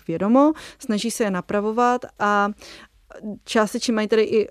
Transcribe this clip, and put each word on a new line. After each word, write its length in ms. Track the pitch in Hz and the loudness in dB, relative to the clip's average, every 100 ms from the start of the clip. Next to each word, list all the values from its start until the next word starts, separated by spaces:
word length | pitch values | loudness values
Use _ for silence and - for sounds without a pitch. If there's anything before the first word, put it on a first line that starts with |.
| - | -4
vědomo, 440 | 165 202 262 294 311 - - | -2 4 6 4 2 -8 -12
snaží 320 | - 208 226 | -6 -4 -4
se 140 | - | -2
je 60 | 208 | -2
napravovat 760 | 180 - 208 208 220 247 247 - - | -4 -4 -4 -2 0 0 0 -6 -4
a 300 | 208 202 202 208 - - - _ - - 214 - | 0 2 0 -4 -16 -20 -20 _ -20 -16 -14 -14
částečně 500 | - 233 208 240 - | -4 0 0 -2 -2
mají 140 | 214 214 | -2 0
tedy 140 | 220 | 0
i 260 | 214 220 202 | 2 0 -2